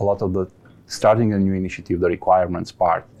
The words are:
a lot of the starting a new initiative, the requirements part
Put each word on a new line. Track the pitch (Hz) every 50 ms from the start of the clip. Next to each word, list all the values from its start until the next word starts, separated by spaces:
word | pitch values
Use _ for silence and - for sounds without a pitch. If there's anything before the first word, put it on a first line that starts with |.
a |
lot | 104 101 101 -
of | 104 92
the | 92 95 92 - _ _ - - - - _
starting | - - - - 107 110 117 120 107
a | 104 98
new | 98 95 95
initiative, | 92 92 90 - - - - 90 87
the | 90 87
requirements | 85 82 - 95 92 92 90 90 87 85 85 -
part | - - 92 85 82 - - - - -